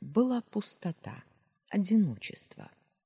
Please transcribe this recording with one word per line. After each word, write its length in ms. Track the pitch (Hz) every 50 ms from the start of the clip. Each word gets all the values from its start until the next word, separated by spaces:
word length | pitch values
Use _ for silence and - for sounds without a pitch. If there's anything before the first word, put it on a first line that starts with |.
была 400 | - 139 147 220 254 254 247 240
пустота, 840 | - _ - 214 - - - - - 175 165 - - - 117 - - _ _ _ _ _ _ _ _ -
одиночество. 1000 | - 208 190 180 220 220 202 143 110 - - - - - - - - - - - - _ _ _ _ _ _